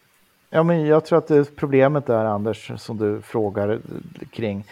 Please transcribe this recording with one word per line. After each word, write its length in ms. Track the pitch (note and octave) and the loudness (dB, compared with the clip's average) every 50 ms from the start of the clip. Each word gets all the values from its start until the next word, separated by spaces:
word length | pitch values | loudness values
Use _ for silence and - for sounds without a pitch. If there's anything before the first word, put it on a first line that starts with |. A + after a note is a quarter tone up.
| _ _ _ _ _ _ _ _ _ _ | _ _ _ _ _ _ _ _ _ _
Ja, 120 | - D#3+ | 0 0
men 240 | E3 E3+ E3+ E3 D3+ | 2 2 2 0 2
jag 180 | D3+ D3+ D#3 D#3 | 4 4 2 4
tror 140 | - E3+ D#3+ | 4 2 2
att 100 | D#3 - | 2 4
det 280 | D#3 C#3+ C#3+ C#3+ - | 4 4 4 2 -2
problemet 500 | - D#3+ C#3+ C#3 C3 C3 C#3 D3+ C#3+ - | -6 -4 0 4 4 4 4 2 0 0
där, 180 | - A#2 A2 A2 | 0 0 0 0
Anders, 460 | A2 G#2 G2+ G#2 A2+ G2+ - - - A#2+ A2 | 0 -2 -2 -2 -4 -4 -6 -8 -12 -14 -12
som 200 | - - A#2 G#2 | -10 -10 -6 -2
du 240 | G#2+ G#2 G#2 G#2+ | -2 -2 -2 -4
frågar 580 | - - - A#2 G#2+ G2+ G2 G#2 G2+ G#2 A2+ A#2 - - - - - - - - - - | -8 -6 -4 -2 -2 -2 -2 -2 -2 -2 -2 -4 -6 -12 -14 -14 -14 -16 -18 -18 -18 -14
kring, 340 | - - A2+ G#2 G2 G2 G#2 - | -10 -6 -6 -6 -6 -6 -10 -12